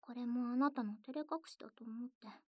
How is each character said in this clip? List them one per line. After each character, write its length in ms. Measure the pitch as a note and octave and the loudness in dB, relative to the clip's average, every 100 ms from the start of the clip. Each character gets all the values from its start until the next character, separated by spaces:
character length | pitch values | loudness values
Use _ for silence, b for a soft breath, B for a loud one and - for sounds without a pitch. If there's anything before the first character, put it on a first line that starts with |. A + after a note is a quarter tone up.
こ 120 | - | -10
れ 140 | A#3+ A#3+ | -4 2
も 240 | A#3+ A#3+ | 2 4
あ 40 | B3 | 6
な 140 | C#4+ | 4
た 120 | C#4 | 4
の 140 | A3 G#3+ | -2 -4
照 160 | - | -6
れ 80 | C4+ | -6
隠 240 | D4+ D#4+ D#4+ | -2 -4 -4
し 100 | - | -14
だ 140 | - | -14
と 120 | - | -14
思 240 | A3+ A3+ B3 | -10 -6 -8
っ 40 | |
て 180 | _ G#3+ - _ | _ -18 -18 _